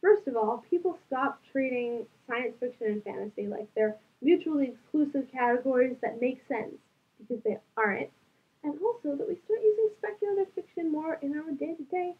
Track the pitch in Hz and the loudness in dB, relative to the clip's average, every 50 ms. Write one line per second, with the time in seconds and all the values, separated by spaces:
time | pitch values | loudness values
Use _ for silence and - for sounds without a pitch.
0 | - 381 415 - - 277 240 226 214 214 240 240 - - - 349 - 370 339 - | 8 8 6 6 6 -2 0 2 2 2 0 -2 0 0 0 2 2 0 -2 -2
1 | _ _ 269 254 269 277 - - _ - _ 269 269 262 254 247 240 240 240 233 | _ _ -2 0 0 0 -2 -6 _ -4 _ 0 0 2 0 0 -2 -2 -2 -4
2 | 226 - _ _ _ - 240 240 247 226 240 - 247 247 247 _ 233 214 208 214 | -6 -10 _ _ _ -6 -4 -2 -2 -4 -4 -4 -6 -6 -4 _ -2 -2 -2 -2
3 | 208 208 - 190 196 214 - - 208 202 208 - 214 - _ 220 220 214 214 - | -4 -6 -8 -6 -8 -8 -6 -6 -6 -4 -4 -6 -8 -6 _ 2 2 2 0 -4
4 | _ _ _ _ - 277 359 - - 320 311 285 277 247 - - _ _ - 302 | _ _ _ _ 4 4 4 4 4 -2 0 0 0 0 -4 -12 _ _ 0 0
5 | 302 277 - 277 254 - - 254 247 240 240 247 247 269 262 247 254 262 247 - | 0 2 0 -4 -4 -4 -2 0 2 2 2 2 2 2 4 4 4 2 2 -4
6 | - 226 226 233 240 254 262 - - _ 277 214 214 - - - _ _ _ _ | -6 -6 -2 0 -2 -2 -2 -4 -6 _ -6 -6 -6 -8 -12 -16 _ _ _ _
7 | _ _ _ _ 214 - 247 214 - 214 208 - _ _ _ - 220 208 190 - | _ _ _ _ -10 -8 -8 -4 -2 -4 -4 -4 _ _ _ 0 0 0 0 -2
8 | - - _ _ _ _ _ _ _ _ _ _ - 294 285 302 370 453 466 - | -4 -8 _ _ _ _ _ _ _ _ _ _ -8 -6 -6 -2 -2 -2 -2 -2
9 | - 294 277 277 - - 349 - _ - 427 453 440 427 427 427 440 427 - - | -4 -4 -4 -4 -4 -4 -6 -6 _ -2 -2 4 4 4 4 6 2 0 0 -2
10 | - 427 415 - 415 415 403 392 381 381 - - - - _ 349 339 330 302 302 | -8 -8 -4 -4 -2 -2 0 0 -2 -2 -4 -12 -12 -10 _ -4 -2 -2 -2 -2
11 | 311 320 320 320 285 277 294 302 311 320 294 285 285 311 330 330 285 - - 359 | -2 -4 -6 -4 -4 -6 -6 -6 -6 -6 -6 -6 -6 -6 -6 -8 -8 -6 -4 -4
12 | 359 359 349 | -4 -4 -6